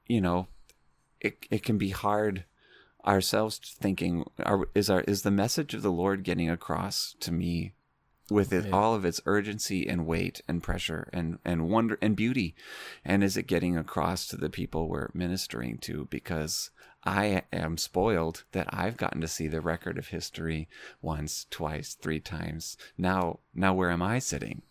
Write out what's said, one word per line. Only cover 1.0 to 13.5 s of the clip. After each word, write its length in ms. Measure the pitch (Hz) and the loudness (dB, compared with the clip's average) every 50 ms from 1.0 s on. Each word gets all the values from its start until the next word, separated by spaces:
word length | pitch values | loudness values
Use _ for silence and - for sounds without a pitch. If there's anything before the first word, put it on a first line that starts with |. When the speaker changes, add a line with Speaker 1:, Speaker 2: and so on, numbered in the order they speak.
| _ _ _ - | _ _ _ 0
Speaker 1:
it, 260 | - 101 - - - - | 0 0 0 -2 -4 -2
it 120 | 123 107 - | -2 0 2
can 140 | - 110 | 2 2
be 120 | 98 101 95 | 2 2 0
hard 560 | 95 - - 101 104 107 107 107 95 90 87 _ _ _ _ - - - - _ _ _ - | -2 0 2 2 4 4 4 2 0 -2 -6 _ _ _ _ -20 -20 -20 -20 _ _ _ 2
ourselves 540 | - 101 95 92 - - 107 110 110 - - - - - - | 4 4 6 4 4 2 2 2 2 -2 -6 -12 -16 -10 -4
thinking, 460 | - 98 95 - - 90 87 85 - - _ - | -2 -2 0 0 0 0 0 0 -2 -4 _ -4
are, 280 | - - 101 98 - - - | 0 2 2 2 2 2 2
is 160 | 104 98 98 | 2 4 6
our, 120 | 95 90 | 4 4
is 200 | - - 101 95 | 4 4 2 2
the 100 | - 101 | 4 4
message 420 | 101 98 101 113 - - 147 - - | 4 4 4 2 2 0 -2 -2 -4
of 80 | - | -2
the 100 | - 101 | 0 0
Lord 320 | 87 82 90 98 98 98 95 | 2 2 2 2 2 0 0
getting 260 | 92 85 - 85 80 | -2 0 0 2 0
across 680 | 85 85 - - 80 - 92 101 - - - - - - | 0 -2 -2 -4 -2 -2 -2 -2 -2 -4 -4 -6 -8 -8
to 100 | - 85 | -4 -2
me 420 | 85 82 87 87 85 85 90 95 - _ _ _ _ _ _ _ _ _ _ - | -2 0 0 0 -2 -2 -4 -6 -10 _ _ _ _ _ _ _ _ _ _ 2
with 220 | 104 104 98 - | 4 4 4 4
it, 140 | 95 90 101 | 2 0 2
Speaker 2:
Right. 80 | 98 92 | 2 2
Speaker 1:
all 200 | 98 104 113 113 | 4 4 4 4
of 100 | 107 92 | 4 2
its 160 | 87 82 - - | 0 0 0 0
urgency 600 | - 101 104 101 107 104 107 - - 95 92 - | 2 2 2 2 0 -4 -6 -4 -2 -2 -2 0
and 180 | 52 87 87 80 | 0 0 -2 0
weight 360 | 80 82 - 92 - - - - | 0 0 0 0 -2 -4 -8 -6
and 140 | - 85 85 | -4 -4 -2
pressure 480 | - - 90 90 - - 80 - - - - | 0 -2 -2 -2 -2 -4 -4 -4 -6 -6 -4
and, 260 | 87 85 82 85 - - | -4 -2 -4 -4 -4 -2
and 240 | - 87 82 80 85 | -2 0 0 2 2
wonder 280 | 104 113 117 110 104 - | 4 4 4 2 0 2
and 140 | - 110 107 | 2 2 2
beauty? 400 | 92 107 120 131 131 95 82 - - - - - - - - - - - | 4 2 2 2 0 0 -2 -4 -10 -16 -16 -14 -14 -14 -14 -16 -8 0
And 180 | - 95 98 101 | 2 4 4 4
is 140 | 98 95 | 4 2
it 100 | 101 - | 0 0
getting 300 | - | 2